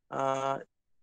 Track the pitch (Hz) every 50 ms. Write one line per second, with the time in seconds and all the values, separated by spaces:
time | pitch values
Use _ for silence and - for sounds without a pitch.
0 | _ - 135 135 135 135 135 135 131 139 135 - - - _ _ _ _ _ _